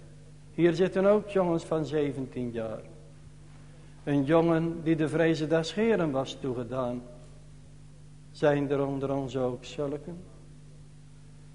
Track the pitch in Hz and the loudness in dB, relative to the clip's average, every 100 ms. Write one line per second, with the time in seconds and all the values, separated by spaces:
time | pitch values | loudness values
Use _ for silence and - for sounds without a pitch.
0 | - - - - - - 170 160 185 196 | -20 -20 -20 -20 -10 2 2 4 2 4
1 | 196 214 208 190 180 165 165 160 143 151 | 4 4 2 0 2 0 0 -2 -2 -2
2 | 143 131 131 131 123 113 110 110 - - | -2 -2 -6 -6 -6 -6 -6 -8 -12 -18
3 | - - - - - - - - - - | -20 -20 -20 -20 -20 -20 -20 -20 -20 -12
4 | - 143 135 165 165 165 165 170 156 160 | -2 0 4 4 6 4 0 -2 0 2
5 | 151 151 165 156 151 160 160 - 226 208 | 2 2 2 2 2 0 0 0 2 2
6 | 165 131 131 - 139 120 117 131 123 123 | 2 0 -4 -4 -6 -4 -4 -4 -4 -4
7 | 123 - - - - - - - - - | -10 -18 -20 -20 -20 -20 -20 -20 -20 -20
8 | - - - - 156 143 139 143 139 139 | -20 -20 -20 0 2 4 2 0 -2 -2
9 | 135 139 131 131 127 123 - - 143 147 | -2 -2 -4 -2 -2 -4 -10 -6 -6 -6
10 | 147 175 - - - - - - - - | -10 -14 -16 -20 -20 -20 -20 -20 -20 -20
11 | - - - - - | -20 -20 -20 -20 -20